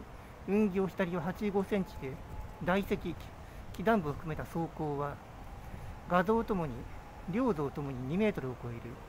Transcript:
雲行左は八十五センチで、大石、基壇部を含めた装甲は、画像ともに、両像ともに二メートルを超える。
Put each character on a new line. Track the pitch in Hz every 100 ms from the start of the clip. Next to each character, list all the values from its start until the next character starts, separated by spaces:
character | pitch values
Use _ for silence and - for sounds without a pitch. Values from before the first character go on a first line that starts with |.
| - - - - -
雲 | 202 214
行 | 190 185
左 | - 180 175
は |
八 | 160 -
十 | 208
五 | 190
セ | 196 208
ン |
チ | 180 -
で、 | 131 - - - - -
大 | 165 196
石、 | - 208 180 151 - - - - -
基 | -
壇 | 190 226
部 | 147
を |
含 | 135 160
め | 151
た | 120
装 | 170 160 -
甲 | 156 143
は、 | 143 - - - - - - - - - -
画 | 175
像 | 180 226
と | 226
も | 196 151
に、 | 117 - - - - -
両 | 196 262
像 | 156 135
と | -
も | 139
に | 127 131
二 | 175
メ | 214
ー |
ト | 185
ル | 131
を | 120
超 | 120
え |
る。 | 117 117 -